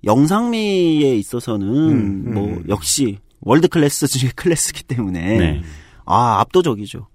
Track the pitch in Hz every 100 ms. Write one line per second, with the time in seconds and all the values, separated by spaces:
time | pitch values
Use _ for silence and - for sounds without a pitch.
0 | 101 113 151 202 240 226 214 190 170 156
1 | 143 120 98 120 120 107 98 131 160 139
2 | 101 98 - 104 101 87 82 101 - -
3 | 131 101 _ _ - 139 165 170 147 -
4 | 143 135 127 - 180 165 - - - 123
5 | 101 92 87 107 82 73 80 76 - -
6 | - 95 120 101 113 180 170 107 101 -
7 | 101